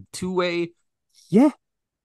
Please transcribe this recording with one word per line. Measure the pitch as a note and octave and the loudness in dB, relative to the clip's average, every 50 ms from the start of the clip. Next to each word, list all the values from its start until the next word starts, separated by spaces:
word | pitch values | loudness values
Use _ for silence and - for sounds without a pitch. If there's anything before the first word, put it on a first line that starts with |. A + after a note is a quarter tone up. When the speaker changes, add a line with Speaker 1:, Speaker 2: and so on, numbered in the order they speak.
| G2 _ | -6 _
Speaker 1:
two-way, | - - F#3 F#3 F#3 F3+ F3+ F3+ E3+ E3+ E3+ E3+ _ _ _ _ _ _ _ _ _ _ _ - | -14 -10 -8 -6 -4 -2 -2 -2 -2 -4 -6 -8 _ _ _ _ _ _ _ _ _ _ _ 0
Speaker 2:
Yeah. | E3 G#3+ C#4 D4+ - _ _ _ _ _ _ _ _ _ | 4 4 4 4 2 _ _ _ _ _ _ _ _ _